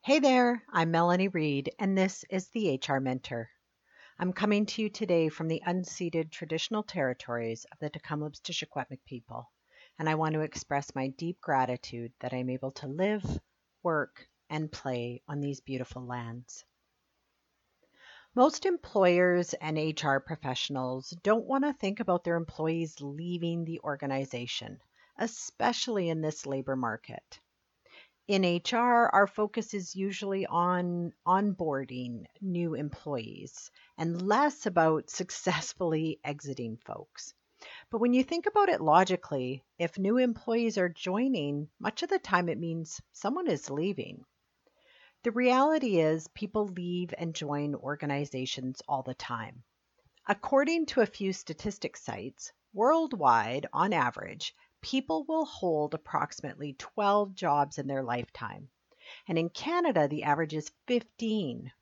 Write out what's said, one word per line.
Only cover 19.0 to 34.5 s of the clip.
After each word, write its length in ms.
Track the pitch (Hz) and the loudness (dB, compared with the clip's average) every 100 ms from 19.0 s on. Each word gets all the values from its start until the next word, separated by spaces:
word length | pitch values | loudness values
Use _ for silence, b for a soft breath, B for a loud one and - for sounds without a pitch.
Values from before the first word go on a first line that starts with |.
| 185 175 180 175 175 | 6 8 6 4 2
and 240 | - 156 156 | -4 -2 -2
H 260 | 156 151 | -2 0
R 160 | 151 135 | 2 0
professionals 920 | - 160 139 127 - 139 127 131 - 170 | 0 -8 -4 -4 -4 -4 -4 -4 -8 -6
don't 220 | 196 220 226 | 2 2 2
want 180 | 269 | 0
to 80 | 294 | 0
think 300 | 269 196 208 | -2 -4 -4
about 240 | 226 175 175 | 0 0 0
their 100 | 170 | -2
employees 640 | 160 - 156 165 160 - | -2 -4 -2 0 -4 -6
leaving 640 | 143 143 175 175 170 170 | -10 -8 -6 -4 -2 -4
the 160 | 165 165 | -4 -6
organization, 1000 | - 139 139 135 135 120 120 - 107 101 _ b b b | -6 -6 -2 -2 -4 -6 -6 -8 -10 -14 _ b b b
especially 920 | 226 - - _ 233 233 - 208 170 | -6 -6 -14 _ -2 0 -2 -2 0
in 100 | 160 | 0
this 260 | 156 151 139 | -2 -4 -6
labor 300 | 135 135 135 | -6 -4 -2
market. 640 | 120 110 - 117 _ - _ _ _ _ B B B B - | -2 -4 -10 -16 _ -20 _ _ _ _ B B B B 0
In 200 | 196 185 | 2 4
H 280 | 175 - | 2 0
R, 360 | 240 240 240 233 | 2 4 6 6
our 180 | - 202 | 6 4
focus 460 | - 208 233 214 | 2 -2 -2 -4
is 240 | 202 180 185 | -6 -8 -4
usually 480 | 190 185 202 196 196 | -4 -4 -4 -4 0
on 680 | 170 175 180 180 175 170 - - | 2 2 2 0 -2 -4 -4 2
onboarding 960 | 185 208 185 160 139 135 127 123 117 - _ | 4 4 0 -2 -2 -4 -6 -6 -8 -12 _
new 340 | 196 175 170 | -4 -2 -2
employees 960 | 156 147 - - 131 110 - - - - b b b | -2 -4 -6 -6 -6 -6 -12 -14 -16 -20 b b b
and 240 | 165 170 | -4 -2
less 440 | 190 214 294 | 2 4 4